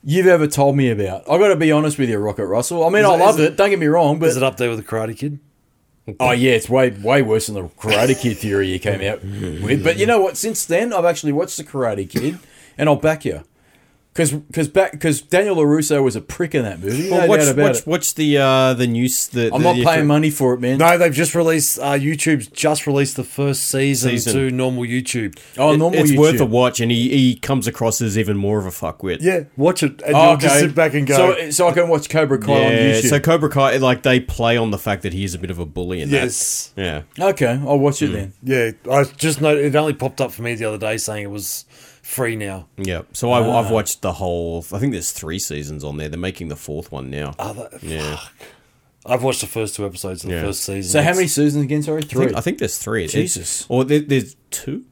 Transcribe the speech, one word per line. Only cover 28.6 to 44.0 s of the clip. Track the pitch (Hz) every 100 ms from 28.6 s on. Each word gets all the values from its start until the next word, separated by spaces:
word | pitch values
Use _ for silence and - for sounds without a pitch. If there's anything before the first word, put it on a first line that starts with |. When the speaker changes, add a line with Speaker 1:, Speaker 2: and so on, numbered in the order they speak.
| 92
Speaker 3:
a |
fuckwit. | - 82 - 95 80
Speaker 2:
Yeah, | 165 185 143 -
watch | 151 185
it, | 170 - -
and | 151
Speaker 1:
Oh, | 165
Speaker 2:
you'll | 160
just | 139 143
Speaker 1:
okay. | 151
Speaker 2:
sit | 143
back | 160 139
and | 139
go. | 135
Speaker 1:
So, | 180 170 165
so | 147 175
I |
can | 170 170
watch | 160 147
Cobra | 156 151 135
Kai | - 139 117
on |
Speaker 3:
Yeah, | 113 113
Speaker 1:
YouTube. | 110 127
Speaker 3:
so | 143
Cobra | 151 165 147
Kai, | 143 135 127
like, | 131 123
they | 135 127
play | 127 - 117 120
on | 113
the | 101
fact | - 101
that | 98
he | 90
is | 98 85
a |
bit | 87
of | 87
a | 82
bully | 80 87 90
in | 80
Speaker 2:
Yes. | 139 127 - - - - -
Speaker 3:
that. | 92 76 76 -
Yeah. | 190
Speaker 1:
Okay, | 190 131 127 139
I'll | 143
watch | 143 143
it | 147
Speaker 3:
Mm. |
Speaker 1:
then. | 107 98 -
Speaker 2:
Yeah, | 127 135 113 107 -
I | 135
just | 139 - 160 143
know | 151 151
it | 143 143
only | 156
popped | 143 131 -
up | 127
for | -
me | 117 117
the | 110
other | 107
day | 107 110
saying | - 107
it | 101
was | 101 98 - - _ - _
free | - - 120 110
now. | 101 95 85 -
Speaker 3:
Yeah, | 95 87 -
so | - 120
I, | 123 113 117
I've | 107
Speaker 1:
Ah. |
Speaker 3:
watched | 110 104 -